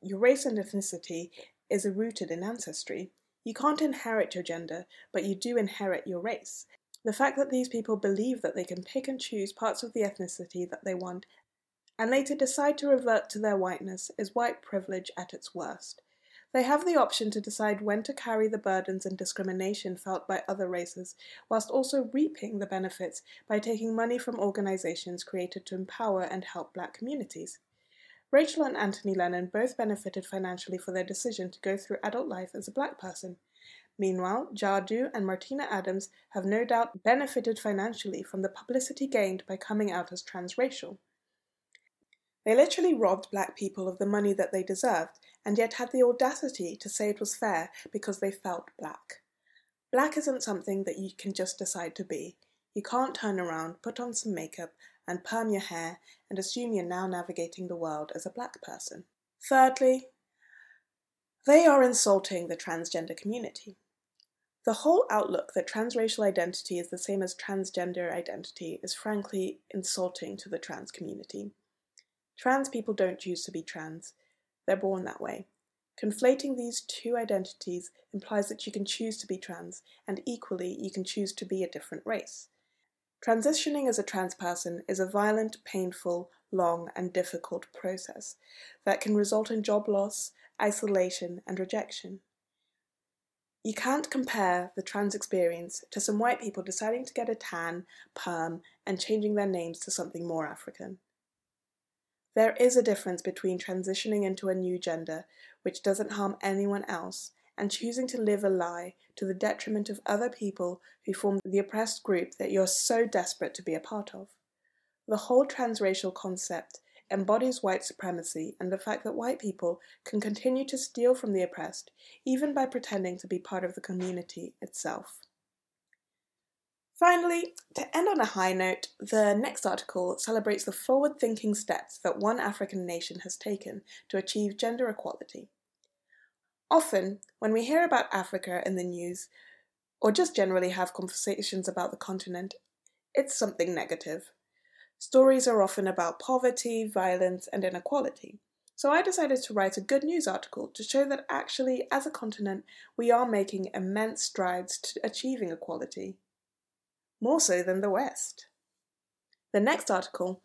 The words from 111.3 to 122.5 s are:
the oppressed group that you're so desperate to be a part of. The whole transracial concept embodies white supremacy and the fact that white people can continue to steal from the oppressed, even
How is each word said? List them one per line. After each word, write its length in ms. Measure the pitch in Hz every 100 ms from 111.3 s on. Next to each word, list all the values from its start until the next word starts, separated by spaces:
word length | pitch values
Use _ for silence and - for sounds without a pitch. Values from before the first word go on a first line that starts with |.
| 196 190
the 140 | 196
oppressed 420 | 196 214 220 -
group 300 | - 185 - -
that 100 | 196
you're 160 | 196 185
so 400 | - - 233 233
desperate 480 | 202 180 - 170
to 80 | -
be 140 | 180 160
a 40 |
part 360 | - 214 202 196
of. 140 | 196 _ _ _ _ _ _ _ -
The 100 | 214
whole 280 | - 247 277
transracial 640 | - 240 220 196 190 190
concept 680 | 185 190 185 - 175 - - _ - -
embodies 500 | 196 190 220 254 247
white 220 | 202 185
supremacy 720 | - - 185 170 165 160 160 -
and 120 | 185
the 80 | 190
fact 240 | - 214
that 100 | 220
white 240 | - 233 254
people 420 | 208 190 175 175 - -
can 160 | - 208
continue 460 | 214 208 254 262 269
to 140 | 262
steal 340 | - - 240
from 200 | 254 220
the 100 | 190
oppressed, 480 | 180 180 160 - - - - - 262
even 300 | 262 294